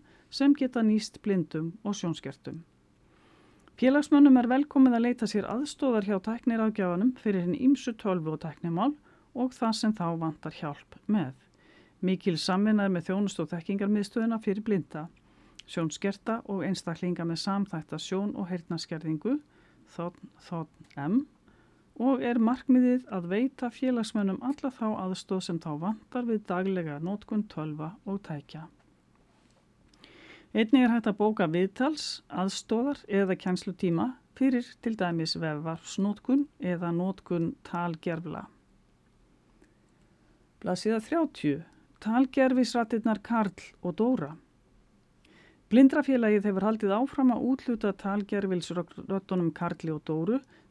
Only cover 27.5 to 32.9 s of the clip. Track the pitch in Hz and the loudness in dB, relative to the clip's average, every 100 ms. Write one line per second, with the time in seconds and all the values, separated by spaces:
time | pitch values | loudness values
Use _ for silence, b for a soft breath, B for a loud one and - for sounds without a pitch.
27.5 | 156 156 151 160 208 - 196 - 147 - | -6 -8 -6 -10 -10 -8 -8 -6 -12 -10
28.5 | 156 165 _ _ _ _ _ _ _ _ | -18 -18 _ _ _ _ _ _ _ _
29.5 | _ _ _ _ B B B B B B | _ _ _ _ B B B B B B
30.5 | 214 220 269 240 233 220 - 214 214 170 | 0 4 6 6 4 0 0 0 2 0
31.5 | 170 196 - 277 302 - - - - 190 | 2 0 0 -2 -2 -8 -12 -8 -4 -4
32.5 | - - 226 277 | -4 -2 -2 0